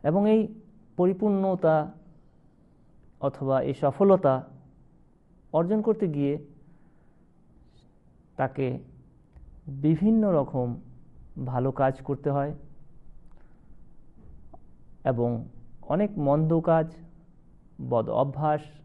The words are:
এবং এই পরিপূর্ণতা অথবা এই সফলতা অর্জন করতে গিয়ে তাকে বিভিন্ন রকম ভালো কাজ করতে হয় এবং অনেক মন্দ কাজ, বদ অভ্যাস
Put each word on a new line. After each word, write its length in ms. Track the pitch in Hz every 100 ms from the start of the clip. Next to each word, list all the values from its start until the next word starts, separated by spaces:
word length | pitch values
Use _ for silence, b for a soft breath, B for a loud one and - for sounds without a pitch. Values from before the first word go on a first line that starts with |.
| 147
এবং 140 | 180 208
এই 60 | 220 214 - - - - -
পরিপূর্ণতা 760 | 180 185 214 196 190 185 170 156 156 - - - - _ - _ _ _ _ - - - 139
অথবা 280 | - 135 135 135
এই 60 | 135
সফলতা 500 | 143 - 202 190 147 131 - - - - - _ - _ _ _ - 151
অর্জন 220 | 170 214 214
করতে 200 | 220 190 143
গিয়ে 180 | 139 151 - - b b b b b b b _ _ - - - - _ _ _ _ -
তাকে 260 | 135 135 131 127 - - - - _ - - - - 135
বিভিন্ন 400 | 151 160 208 226 214 165
রকম 280 | 135 139 123 117 - - - - - - 127
ভালো 180 | 127 131 131
কাজ 140 | 135 135 -
করতে 200 | 139 147 139
হয় 160 | 143 156 - - - - - - - b b b b b - - - - - - - - - - - - 135
এবং 200 | 117 120 117 - - - - -
অনেক 160 | 160 208 202 143
মন্দ 240 | 147 156 165 170
কাজ, 180 | 165 160 - - - - - - - - - 127
বদ 160 | 120 110 110
অভ্যাস 400 | 139 139 151 151 - -